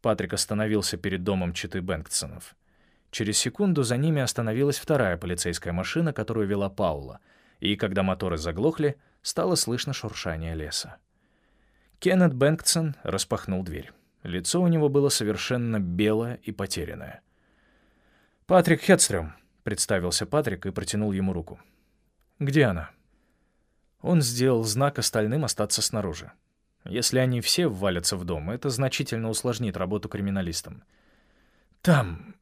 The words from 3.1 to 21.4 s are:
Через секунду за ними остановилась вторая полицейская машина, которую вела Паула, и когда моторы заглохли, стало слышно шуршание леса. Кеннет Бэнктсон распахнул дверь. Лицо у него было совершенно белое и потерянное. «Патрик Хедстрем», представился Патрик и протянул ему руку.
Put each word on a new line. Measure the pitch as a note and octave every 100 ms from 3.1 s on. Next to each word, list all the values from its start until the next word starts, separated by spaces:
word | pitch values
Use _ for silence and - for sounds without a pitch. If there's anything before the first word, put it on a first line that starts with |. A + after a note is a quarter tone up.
Через | - G#2 G#2
секунду | B2+ - G3+ D#3
за | A#2+ B2
ними | D#3 D3+
остановилась | B2 - A2+ A2+ C#3+ C3
вторая | - D3 G#2 F2
полицейская | F#2 F2 F2+ E2+ -
машина, | E2+ F#2 D#3+ E3
которую | - G#2+ A2+ G2+
вела | G2+ G2
Паула, | F#2+ F#2 D2 C2+ - _ _ _ _
и | G2 G2+
когда | G#2 F#2+
моторы | F#2+ F#2 F#2+ E2
заглохли, | D#2+ E2 C#3 D#3+ D3 C3+ _ _
стало | - - F3
слышно | F3 - B2 -
шуршание | C#3 A2 - F2+ D#2+ E2 D#2+
леса. | D2+ - - - _ _ _ _ _ _ _ _ _ _
Кеннет | F3+ F#3 F3
Бэнктсон | B2+ C#3 D#3+ - E3+ D#3+ C#3
распахнул | - F#2+ - A2 - F#2
дверь. | F2+ D#2 - - _ _
Лицо | F2 F2 F2+ F3
у | F3+
него | E3 D3
было | C#3 C#3
совершенно | - G#2+ G2 - B2 A#2 A2
белое | F#2 F2 G#2 A2 A#2 B2
и | -
потерянное. | G#2 G2 - D#2 E2 D#2+ - _ _ _ _ _ _ _ _ _ _ _ _ -
«Патрик | F#3 F3 D#3
Хедстрем», | - F#3 - F#2+ D#2 - _ _
представился | - G2+ - G2 F2 - G#2
Патрик | D3 D3 F#2 G2
и |
протянул | F2+ F#2 G#2 G#2+
ему | F#2+ F#2+
руку. | F2+